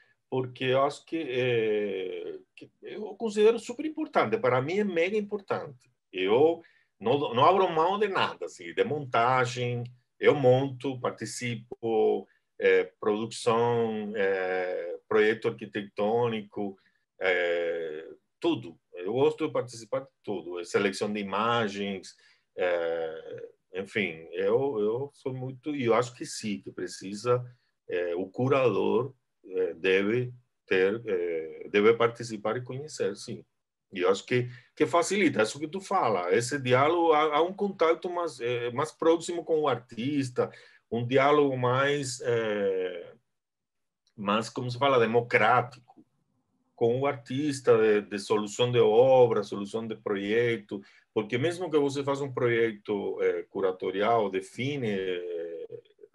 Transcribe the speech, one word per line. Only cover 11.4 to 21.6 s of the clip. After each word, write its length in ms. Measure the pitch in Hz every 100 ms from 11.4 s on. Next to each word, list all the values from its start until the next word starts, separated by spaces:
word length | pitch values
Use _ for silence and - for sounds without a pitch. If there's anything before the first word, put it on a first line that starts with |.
| 123 110 - - 113 110 107 104 - _ _ -
é, 260 | 98 92 90 -
produção, 1120 | 107 107 117 - 120 113 120 120 113 107 104 107
é, 840 | 98 95 92 92 90 90 85 82 -
projeto 400 | 107 107 110 117
arquitetônico, 1300 | 104 101 110 101 - 104 117 120 110 101 - 101 95 _ _ _ -
é, 880 | 92 90 87 85 85 85 80 78 - 76 _ _
tudo. 360 | 170 143 87 80 _
Eu 180 | 87 92
gosto 340 | 120 151 151 151
de 60 |
participar 480 | 131 123 117 113 131
de 80 | 135 _
tudo, 340 | - 95 80 87
é, 60 |
seleção 480 | 87 113 202 - 107
de 80 | 107
imagens, 960 | 101 98 113 120